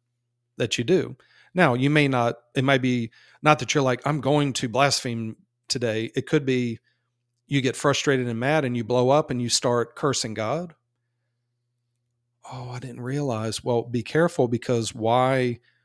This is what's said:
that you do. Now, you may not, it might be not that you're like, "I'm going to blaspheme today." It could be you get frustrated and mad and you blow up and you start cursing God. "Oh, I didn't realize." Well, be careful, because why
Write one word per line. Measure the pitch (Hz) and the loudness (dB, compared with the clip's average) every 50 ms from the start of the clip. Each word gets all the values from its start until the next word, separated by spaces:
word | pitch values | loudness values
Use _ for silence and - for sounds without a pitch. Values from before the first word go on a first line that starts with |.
| _ _ _ _ _ _ _ _ _ _ _ | _ _ _ _ _ _ _ _ _ _ _
that | - 123 113 - - | -6 -4 -4 -4 -4
you | 117 | 0
do. | 120 185 175 107 - 127 - _ _ _ _ _ _ - | 0 0 0 0 -2 -8 -16 _ _ _ _ _ _ 0
Now, | 175 180 143 120 | 2 2 2 2
you | 123 131 143 | 2 2 2
may | 151 151 147 | 4 4 4
not, | 139 131 123 117 120 - - _ _ - | 4 2 2 2 0 0 -4 _ _ -4
it | 139 131 | 0 2
might | 135 139 131 127 | 2 2 2 2
be | 127 123 123 117 110 - _ - _ _ _ - | 2 0 0 -2 -6 -10 _ -20 _ _ _ 2
not | 156 151 - | 4 4 4
that | - - - | 2 0 0
you're | 151 139 | 2 2
like, | 131 123 120 - | 2 0 0 -2
"I'm | 143 151 151 | -2 -2 0
going | 120 131 147 147 143 139 123 | 0 2 2 2 2 0 -2
to | - - 123 | -4 -6 -2
blaspheme | 107 123 139 143 123 - - 127 117 113 113 110 113 - _ _ _ _ _ - | 0 2 2 2 2 0 -2 -4 -6 -6 -6 -8 -10 -12 _ _ _ _ _ -8
today." | - 127 120 117 107 110 113 113 - | -4 -2 -2 -2 -2 -2 -4 -4 -4
It | 135 127 | -6 -2
could | - - 156 139 | 0 0 0 2
be | 127 131 127 123 120 113 - _ _ _ _ _ _ _ _ _ _ _ _ _ | 2 0 0 0 -2 -4 -8 _ _ _ _ _ _ _ _ _ _ _ _ _
you | _ 143 143 | _ -2 0
get | 123 131 113 | 0 0 -2
frustrated | - - 147 139 - - 151 139 131 123 | 0 2 2 2 2 2 0 0 0 0
and | 120 117 113 | -2 -4 -2
mad | 120 135 151 160 139 | -2 0 0 0 0
and | 127 123 | -2 -2
you | 120 113 | -4 -2
blow | 107 123 123 123 127 | 0 0 2 4 4
up | 139 151 156 - | 4 2 2 0
and | 135 123 123 | -4 -4 -2
you | 117 | -2
start | - - - 131 120 120 117 - - | -2 0 0 2 2 2 0 -2 -4
cursing | - - 143 127 - - 113 107 | -2 -2 -2 0 -2 -4 -6 -6
God. | 107 110 107 131 160 180 175 - _ _ _ _ _ _ _ _ _ _ _ _ _ _ _ _ _ _ _ _ _ _ _ _ _ _ _ _ _ _ _ _ _ - - | -6 -4 -4 -4 -4 -6 -8 -14 _ _ _ _ _ _ _ _ _ _ _ _ _ _ _ _ _ _ _ _ _ _ _ _ _ _ _ _ _ _ _ _ _ -20 -16
"Oh, | 127 127 127 123 | -14 -14 -12 -12
I | 123 123 | -12 -12
didn't | 135 131 120 123 | -12 -12 -12 -10
realize." | 120 123 135 147 147 139 117 107 110 113 107 - - | -8 -6 -4 -2 -2 -2 -2 -2 -2 -4 -4 -4 -2
Well, | 127 123 120 113 | 0 0 0 0
be | - 117 123 110 | 0 -2 -4 -4
careful, | - - 156 170 175 - - 135 113 | 0 2 2 2 2 2 2 2 2
because | 123 117 - - 127 117 113 110 - | 0 -2 -2 0 0 0 0 -2 -6
why | 117 107 113 117 127 127 131 135 131 127 123 120 - _ _ _ _ _ | -4 0 2 2 4 4 4 2 2 2 0 -2 -4 _ _ _ _ _